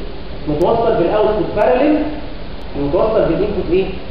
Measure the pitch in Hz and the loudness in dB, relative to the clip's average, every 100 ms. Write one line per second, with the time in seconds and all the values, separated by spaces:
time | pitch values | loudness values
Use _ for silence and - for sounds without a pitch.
0 | - - - - 156 147 190 226 226 160 | -8 -10 -10 -8 -2 0 2 2 2 2
1 | 180 208 208 - - 208 247 254 302 302 | 2 2 2 2 0 2 2 4 4 2
2 | 302 - - - - - - - 143 180 | 0 -6 -8 -10 -10 -10 -8 -4 0 2
3 | 220 214 160 165 202 185 160 185 170 - | 2 2 2 0 0 -2 0 0 0 -4
4 | - | -8